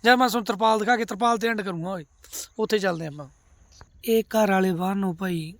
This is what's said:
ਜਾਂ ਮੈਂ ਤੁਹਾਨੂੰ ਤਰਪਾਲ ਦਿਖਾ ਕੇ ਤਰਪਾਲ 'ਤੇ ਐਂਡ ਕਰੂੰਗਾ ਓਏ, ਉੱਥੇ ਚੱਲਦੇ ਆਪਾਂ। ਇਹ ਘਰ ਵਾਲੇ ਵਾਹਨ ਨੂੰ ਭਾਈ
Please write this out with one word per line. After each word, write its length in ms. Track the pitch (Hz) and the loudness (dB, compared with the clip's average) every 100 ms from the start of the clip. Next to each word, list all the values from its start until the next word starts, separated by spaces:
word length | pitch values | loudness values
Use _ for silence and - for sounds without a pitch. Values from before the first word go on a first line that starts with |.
ਜਾਂ 120 | 226 247 | 6 6
ਮੈਂ 120 | 254 | 4
ਤੁਹਾਨੂੰ 160 | 220 | 0
ਤਰਪਾਲ 340 | 220 202 220 220 | -2 0 2 2
ਦਿਖਾ 180 | 208 247 | 2 0
ਕੇ 80 | |
ਤਰਪਾਲ 320 | 226 202 233 233 | 0 -2 0 0
'ਤੇ 120 | 233 | -2
ਐਂਡ 140 | 220 | -4
ਕਰੂੰਗਾ 280 | 196 170 170 | -4 -6 -6
ਓਏ, 140 | 190 151 _ - - - - | -8 -12 _ -16 -14 -14 -6
ਉੱਥੇ 200 | 220 214 | -2 0
ਚੱਲਦੇ 280 | 190 165 160 | 0 -2 -8
ਆਪਾਂ। 220 | 147 135 _ _ _ _ - - - | -12 -18 _ _ _ _ -20 -20 -12
ਇਹ 200 | - 226 | 0 0
ਘਰ 260 | 214 220 208 | 2 0 2
ਵਾਲੇ 200 | 190 190 | 4 2
ਵਾਹਨ 280 | 170 185 196 | 0 -2 -2
ਨੂੰ 180 | 196 165 | -4 -4
ਭਾਈ 380 | 190 175 160 185 | -4 -6 -6 -16